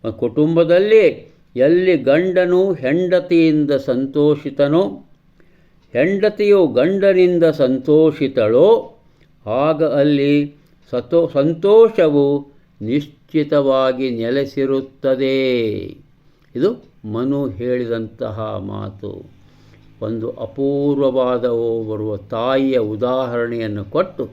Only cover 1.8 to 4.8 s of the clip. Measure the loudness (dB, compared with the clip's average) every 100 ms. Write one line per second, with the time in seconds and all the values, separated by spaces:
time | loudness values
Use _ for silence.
1.8 | 2 0 2 2 2 0 2 2 0 -2
2.8 | -2 -2 0 0 2 2 4 2 0 -2
3.8 | -2 -4 -2 0 0 0 -4 -2 0 2